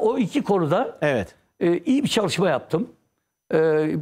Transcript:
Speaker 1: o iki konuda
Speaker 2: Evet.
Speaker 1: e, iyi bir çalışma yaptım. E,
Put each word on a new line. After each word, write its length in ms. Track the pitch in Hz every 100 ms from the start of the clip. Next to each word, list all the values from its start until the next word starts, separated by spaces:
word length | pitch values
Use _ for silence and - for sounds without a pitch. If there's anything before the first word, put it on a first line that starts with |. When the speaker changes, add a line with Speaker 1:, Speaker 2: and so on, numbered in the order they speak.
Speaker 1:
o 160 | 220 269
iki 260 | 190 285
konuda 540 | - 196 156 180 269 -
Speaker 2:
Evet. 340 | 147 127 92 - _ _
Speaker 1:
e, 180 | 175 170
iyi 260 | - 269
bir 40 | 294
çalışma 420 | - 190 - 190
yaptım. 380 | 135 - 160 240 - _ _ _ _ -
E, 360 | 160 160 156 156 156